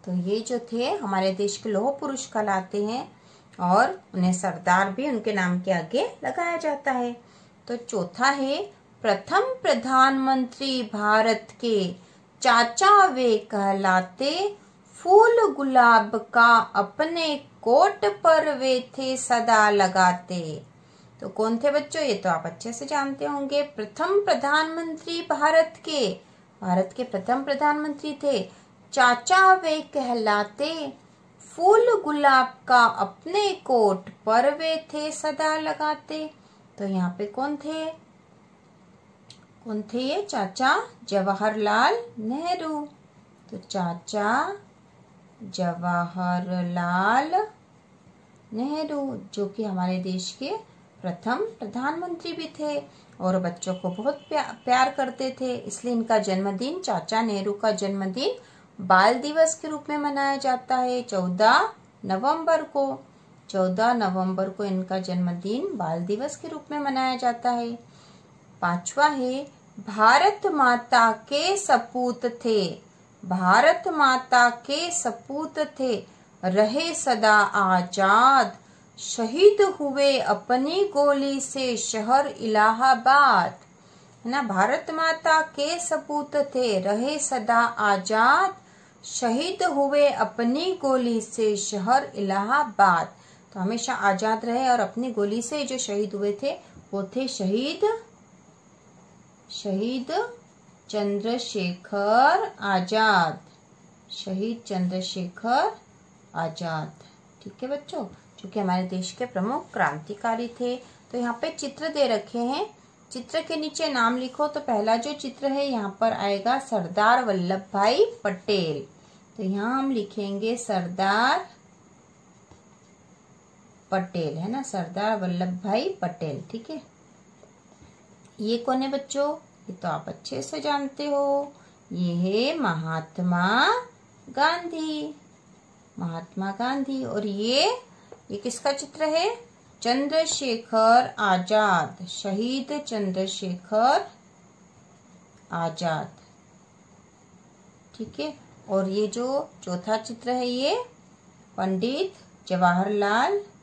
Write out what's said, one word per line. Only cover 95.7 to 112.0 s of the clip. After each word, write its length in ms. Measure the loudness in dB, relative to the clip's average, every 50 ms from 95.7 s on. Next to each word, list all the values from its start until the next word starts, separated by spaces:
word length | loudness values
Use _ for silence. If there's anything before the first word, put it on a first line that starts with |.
| -6
शहीद 360 | -8 -6 -4 -4 -4 -4 -4 -4
हुए 240 | -4 -4 -4 -4 -4 -6
थे 80 | -6 -6 -6 -14 -20 -20 -20 -14 _ -6
वो 100 | -6 -6 -4 -6
थे 120 | -6 -6
शहीद, 580 | -4 -6 -4 -2 -2 0 0 -2 -4 -2 0 0 0 0 -2 -8 -16 -20 _ -20 _ -20 _ _ -20 _ _ _ _ _ _ _ -20 _ -20 -20 _ _ _ -20 -20 _ _ _ _
शहीद 600 | -16 -10 -6 -4 -4 -2 -2 -4 -4 -6 -6 -4 -4 -4 -4 -4 -10 -18 -20 -20 _ _ _ -20 -20 _ _ -8
चंद्रशेखर 1600 | -6 -4 -2 -2 -2 -2 -2 -2 -4 -4 -6 -6 -6 -4 -4 -4 -6 -8 -10 -6 -4 -2 2 4 6 6 6 6 6 4 0 -2 -6 -8
आजाद, 800 | -2 0 0 0 0 0 0 2 4 4 4 4 4 2 -2 -8 -14 -20 -20 _ _ _ -20 _ -20 -20 _ _ _ -18
शहीद 500 | -16 -12 -8 -6 -4 -4 -2 -4 -4 -8 -8
चंद्रशेखर 1040 | -6 -4 -2 -2 -2 -2 -4 -6 -6 -8 -8 -8 -8 -10 -8 -2 0 2 2 2 0 -4 -8 _ _ _ _ _ _ _ _ _ _ -6
आजाद। 680 | -6 -6 -6 -6 -8 -6 -6 -4 -6 -6 -8 -14 -20 -20 -20 _ _ _ _ _ _ -20
ठीक 200 | -20 -14 -12 -8
है 60 | -8
बच्चों, 360 | -8 -8 -8 -10 -10 -10 -10 -10 -14 -20 _ _ _ -18
जो 100 | -18 -8
कि 100 | -6 -4
हमारे 280 | -2 -2 -2 -2 -2
देश 240 | -4 -6 -6 -8 -8
के 140 | -8 -8 -10
प्रमुख 460 | -6 -4 -4 -4 -2 -4 -6 -8 -10
क्रांतिकारी 760 | -4 -2 -2 -2 -2 -6 -10 -12 -12 -6 -4 -4 -4 -4 -6 -8 -8 -6
थे। 140 | -6 -6 -6 -6 -10 -20 -20 -20 -18 _
तो 60 | -6
यहाँ 200 | -6 -4 -4 -4 -6
पे 80 | -6 -8
चित्र 400 | -6 -8 -10 -10 -8 -8 -8 -6
दे 180 | 0 0